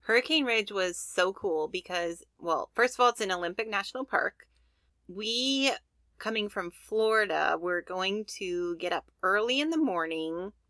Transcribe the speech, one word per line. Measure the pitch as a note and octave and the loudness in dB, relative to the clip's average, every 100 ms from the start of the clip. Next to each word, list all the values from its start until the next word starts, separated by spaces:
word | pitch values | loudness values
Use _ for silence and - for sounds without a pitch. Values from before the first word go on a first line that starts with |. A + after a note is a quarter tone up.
| - | 4
Hurricane | A3+ B3+ D#4 C4 | 2 4 2 4
Ridge | A3+ G3+ | 2 0
was | G3+ F#3 E3+ | 0 0 -2
so | - - F#3 | -4 2 2
cool | F#3+ G3+ D#3 D#3 | 2 -2 0 -2
because, | F3+ - F3+ E3+ E3+ - _ | -4 -4 -4 -2 -6 -14 _
well, | E3+ D#3+ - | -2 -2 -2
first | - A#3+ - | 2 2 6
of | |
all, | B3 | 4
it's | A#3+ | 4
in | G#3 | -2
Olympic | F3+ F3 F#3 A3 | -2 -2 -4 -2
National | G3+ G3 B3+ | -2 -4 -8
Park. | C#4 - - _ - _ _ _ _ _ - | -2 0 0 _ -20 _ _ _ _ _ -16
We, | F3+ G#3+ A#3 C4 C4+ C4+ - _ _ _ _ | -8 -4 0 2 2 2 0 _ _ _ _
coming | G#3+ A3 G#3 | -4 -2 -2
from | G3+ F3 | -4 -8
Florida, | - - G#3+ A3 A3 G#3 D#3 D#3+ E3 | -10 -4 2 4 4 2 2 2 2
we're | F3 F3 | 0 -2
going | E3+ F#3 F#3+ G#3 G#3+ - | -2 -4 -2 -2 -6 -8
to | F#3+ F3 F3 E3+ | -4 -2 -4 -4
get | F3 | -4
up | F3 - _ | -4 -6 _
early | F#3+ G3+ A#3 C4 | 0 2 2 0
in | D4+ | 0
the | E4 | 2
morning | C#4+ F3 D#3+ D#3+ D#3+ E3 F#3+ - | 2 0 -2 -2 -4 -4 -8 -12